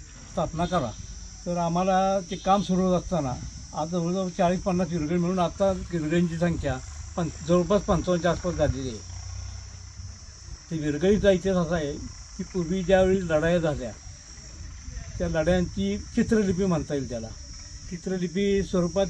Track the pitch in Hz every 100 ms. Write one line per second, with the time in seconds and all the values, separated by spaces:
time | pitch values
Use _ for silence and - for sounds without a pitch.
0 | - - - - 156 156 170 175 120 -
1 | - - - - 180 175 170 170 190 185
2 | 190 196 170 185 190 202 180 185 185 175
3 | - 170 135 120 - - - - 160 175
4 | 170 190 185 170 175 180 196 175 170 170
5 | 151 180 170 190 170 - 196 185 185 170
6 | 151 175 175 165 175 160 143 127 - -
7 | - - 160 - 147 175 170 202 - 170
8 | 160 180 170 160 180 156 143 127 131 107
9 | 92 - - - - - - - - -
10 | - - - - - - - 160 151 143
11 | 185 208 202 185 190 180 160 170 143 151
12 | - - - - 180 185 160 190 170 190
13 | 185 190 180 156 165 175 160 131 120 101
14 | - - - - - - - - - -
15 | - - 175 165 156 185 175 - 196 202
16 | - 233 220 214 196 175 196 160 135 143
17 | 120 117 110 - - - - - - 175
18 | 185 185 175 175 202 196 180 185 175 185